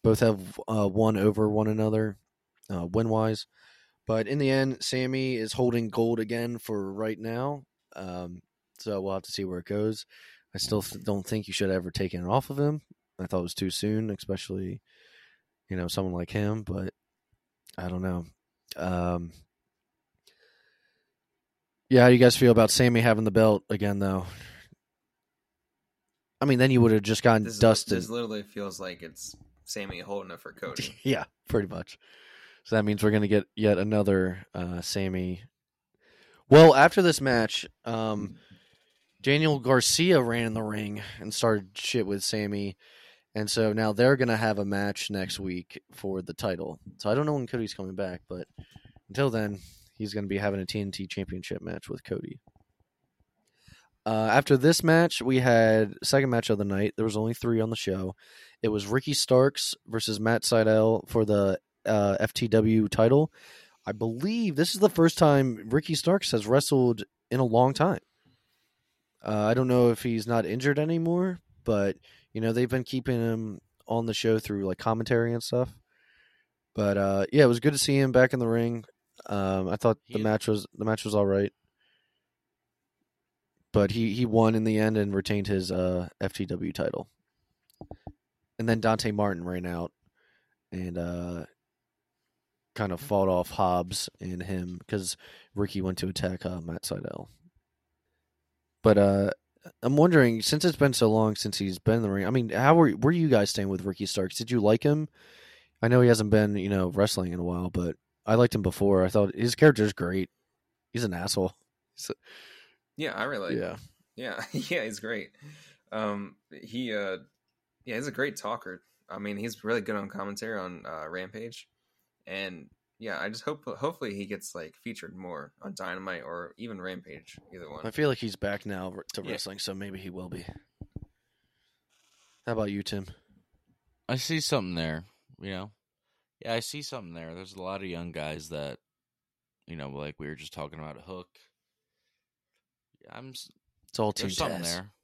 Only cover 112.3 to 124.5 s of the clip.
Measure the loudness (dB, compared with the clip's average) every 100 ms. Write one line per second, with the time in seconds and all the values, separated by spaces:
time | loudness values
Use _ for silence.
112.3 | -20 -20 -20 _ _ _ -10 -8 -6 -4
113.3 | -4 -4 -4 -6 -10 -18 _ _ -14 -10
114.3 | -10 -8 -10 -6 -6 -6 -10 -10 -10 -10
115.3 | _ -20 -20 -20 _ _ -8 -6 -6 -12
116.3 | _ _ -20 -12 -10 -6 -6 -6 -8 -12
117.3 | _ _ _ _ _ -10 -8 -8 -6 -6
118.3 | -6 -10 -10 -12 -18 _ _ _ -12 -8
119.3 | -8 -10 -10 -6 -6 -4 -8 -8 -10 -10
120.3 | -10 -10 -8 -10 -12 -14 -12 -12 -12 -12
121.3 | -14 -16 -18 -20 _ _ _ _ _ -14
122.3 | -10 -10 -12 -20 _ _ _ -12 -8 -8
123.3 | -8 -10 -10 -12 -8 -8 -8 -10 -10 -10
124.3 | -12 -12